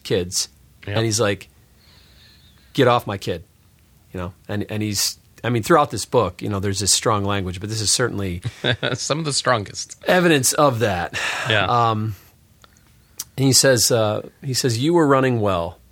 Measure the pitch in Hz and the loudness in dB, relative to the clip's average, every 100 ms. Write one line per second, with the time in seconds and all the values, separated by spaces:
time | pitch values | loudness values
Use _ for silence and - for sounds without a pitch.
0 | - 107 90 - - _ _ _ - 104 | -2 -2 -2 -4 -6 _ _ _ -6 -2
1 | 113 110 104 98 - _ _ _ _ - | 0 0 0 -2 -8 _ _ _ _ -20
2 | _ - - _ - _ _ - 123 120 | _ -20 -20 _ -20 _ _ 2 4 2
3 | 117 98 - 87 - _ _ _ _ _ | 0 -8 -6 -8 -10 _ _ _ _ _
4 | _ 92 87 - - 101 98 107 107 101 | _ -10 -10 -12 -8 -6 -6 -6 -4 -4
5 | - - _ _ 117 120 - 165 147 113 | -4 -6 _ _ -2 -2 2 2 2 -2
6 | - 127 95 - 110 101 101 95 98 - | -2 0 0 -2 -6 -4 -4 -2 0 0
7 | 131 104 98 101 92 90 104 110 101 - | 2 0 0 -2 -4 -8 -8 -4 -2 0
8 | 120 101 95 87 120 - 120 123 131 123 | 0 -2 -6 -6 -10 -6 -4 -2 -4 -6
9 | - 143 156 131 - 117 98 - - - | -4 -4 -4 -2 0 -2 -2 -12 -14 -8
10 | - 185 175 147 123 - 147 117 110 90 | 0 2 4 4 2 2 2 4 0 0
11 | 80 - - - - 110 92 120 117 107 | -4 -6 -6 -4 0 0 2 2 2 0
12 | 110 98 - _ _ _ _ _ _ _ | -4 -8 -16 _ _ _ _ _ _ _
13 | _ - - - 135 127 139 123 - 120 | _ -16 -10 0 2 4 6 4 4 2
14 | 107 107 - _ 143 123 135 113 147 175 | 2 -2 -6 _ -8 -2 -2 0 2 4
15 | 147 135 131 120 104 90 85 - _ | 6 4 4 2 0 0 -2 -8 _